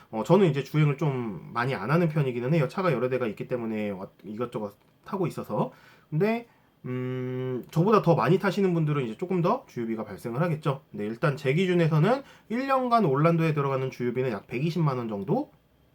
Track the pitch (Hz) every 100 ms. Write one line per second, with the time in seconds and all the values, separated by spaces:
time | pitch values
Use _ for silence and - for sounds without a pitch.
0 | - 110 107 190 180 143 - 151 147 143
1 | 156 127 113 85 52 113 131 110 107 165
2 | 170 156 131 120 123 165 127 - 180 120
3 | 127 127 113 98 - 123 113 110 104 95
4 | 101 _ 92 110 120 117 101 - _ _
5 | - 196 156 113 101 110 247 - - -
6 | _ 151 208 233 - _ _ _ 127 127
7 | 127 127 127 127 127 123 - 156 190 208
8 | 170 139 117 190 196 202 190 170 151 143
9 | 220 220 180 185 175 262 - 123 113 110
10 | 104 92 120 123 175 151 151 131 _ 104
11 | 104 113 151 131 131 156 185 175 160 156
12 | 190 269 - - _ 233 269 262 254 233
13 | 170 135 165 165 160 147 139 131 131 -
14 | 123 123 127 98 - 120 165 170 151 123
15 | 117 101 98 233 302 _ _ _ _